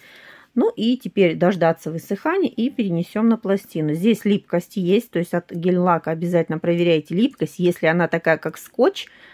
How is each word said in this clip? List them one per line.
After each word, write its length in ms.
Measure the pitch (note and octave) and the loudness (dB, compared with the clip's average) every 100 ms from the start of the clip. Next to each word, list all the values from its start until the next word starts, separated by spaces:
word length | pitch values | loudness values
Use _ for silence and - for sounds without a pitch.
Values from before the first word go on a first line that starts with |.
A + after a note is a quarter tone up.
| - - - - _ A#3 | -20 -20 -20 -20 _ -2
Ну 140 | G#4+ | -2
и 280 | - A3+ B3 | 0 -2 -2
теперь 380 | F#3 G#3 F3+ D#3+ | -4 0 2 2
дождаться 560 | F3 F#3+ E3 E3 D#3+ | 0 2 0 0 -6
высыхания 580 | E3 - G3+ D#4 F#4 D#4+ | -10 -8 -6 -4 -2 -2
и 200 | - A#3+ | -2 -4
перенесем 580 | - G3+ E3+ F3 G#3 A3+ | -2 -4 -2 -4 0 0
на 100 | A3+ | 0
пластину. 560 | F#3+ G3 - E3 D#3 | 0 -4 -4 -4 -2
Здесь 300 | D#3 G3+ G#3+ | 0 0 2
липкость 540 | G#3 G3+ - E3+ - - | 0 -2 -2 -4 -4 -4
есть, 320 | F3 G3+ A#3+ | 0 0 0
то 100 | E3+ | -4
есть 140 | E3+ | -4
от 180 | F3 - | -4 -6
гель-лака 600 | F3+ F3+ F3+ F3+ E3+ D#3+ | -4 0 2 2 0 -2
обязательно 480 | E3 F3 F3 D#3+ D#3+ | -4 -2 0 0 -4
проверяйте 560 | E3+ E3+ E3+ D#3+ D3+ E3+ | -2 0 2 2 0 -2
липкость. 420 | B3+ - D#3+ - | -2 -2 -8 -2
Если 300 | F3 F3 D#3+ | -2 0 0
она 200 | E3+ E3 | 2 0
такая, 300 | E3+ E3+ D#3 | 0 0 0
как 220 | E3 - | -2 -12
скотч, 480 | - - C#4+ G4 - - - | -10 0 0 0 -14 -20 -20